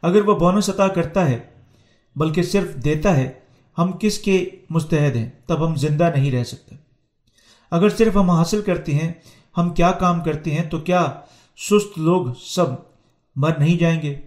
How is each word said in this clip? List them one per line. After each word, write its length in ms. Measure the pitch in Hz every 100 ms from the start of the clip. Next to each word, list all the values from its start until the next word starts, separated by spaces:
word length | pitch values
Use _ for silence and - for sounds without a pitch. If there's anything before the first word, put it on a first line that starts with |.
अगर 180 | 165 196
वह 140 | 202 202
bonus 340 | 170 196 202
अता 180 | 190 196
करता 360 | 190 165 196
है, 300 | 165 120 - - _ _ _ _ _ -
बल्कि 260 | 156 160
सिर्फ 320 | 175 202 180 -
देता 360 | 131 151 202
है, 360 | 160 131 - _ _ _ -
हम 140 | 175
किसके 600 | 180 214 202 - 190 175 - _
मुस्तहद 440 | 165 156 160 147 117
हैं? 280 | 110 - -
तब 140 | 170
हम 120 | 165 151
जिंदा 340 | 147 151 170
नहीं 220 | 143 139
रह 120 | 127
सकते। 360 | 120 - _ - _ _ _ _ _ _ _ _ _
अगर 180 | 170 202
सिर्फ 280 | 208 226 202
हम 140 | 185
हासिल 300 | 170 170 214
करते 300 | 208 165 160
हैं, 300 | 143 165 170 - - _ -
हम 160 | 175
क्या 200 | 165 170
काम 300 | 180 180 170
करते 300 | 156 151 170
हैं, 180 | 151 165
तो 100 | 160
क्या 440 | 156 180 156 - - _ _ _
सुस्त 360 | - 208 202 -
लोग 380 | 160 175 123 123
सब 580 | - - 160 127 - _ _ _ _ -
मर 220 | 147 156
नहीं 180 | 147 170
जाएंगे? 460 | 165 165 151 139